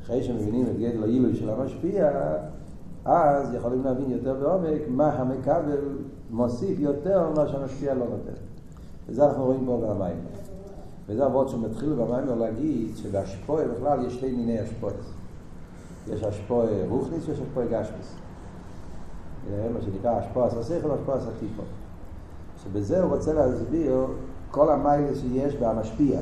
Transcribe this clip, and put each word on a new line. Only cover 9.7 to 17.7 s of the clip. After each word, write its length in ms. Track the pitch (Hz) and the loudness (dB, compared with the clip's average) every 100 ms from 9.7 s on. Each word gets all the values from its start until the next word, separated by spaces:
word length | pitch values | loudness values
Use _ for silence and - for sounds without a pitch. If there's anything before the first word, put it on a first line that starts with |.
| 120 110 | 0 0
במים. 300 | 98 90 92 90 - - - - - - - - | 0 -2 -4 -8 -10 -12 -12 -12 -14 -14 -14 -6
וזה 180 | 107 135 | 2 2
הוורד 220 | 127 131 | 4 2
שמתחיל 460 | 120 110 113 143 | 0 -4 -2 -2
במים, 340 | 139 113 123 139 | 0 0 0 0
הוא 100 | 117 | 0
להגיד 580 | 113 113 156 127 107 - | 0 0 0 0 -2 -6
שבהשפועה 680 | 101 98 98 98 - 156 131 | -2 -2 -2 -6 -2 0 0
בכלל 380 | 113 135 139 123 | 0 0 2 0
יש 80 | |
שתי 180 | - 131 | -2 -2
מיני 280 | 123 117 113 | 0 0 0
השפועות. 340 | 101 - 107 101 - - - - - - - - - - - | -2 -4 -4 -4 -8 -10 -12 -14 -14 -14 -14 -14 -14 -12 -6
יש 160 | 104 | -4
השפועה 440 | 104 98 - 120 110 101 90 | -2 -4 0 2 4 2 2
רוחנית 320 | 120 - 160 - | 0 0 -4 -4
ויש 140 | - | -4
השפועה 260 | 127 131 | -4 -2
גשמית. 600 | 113 | 0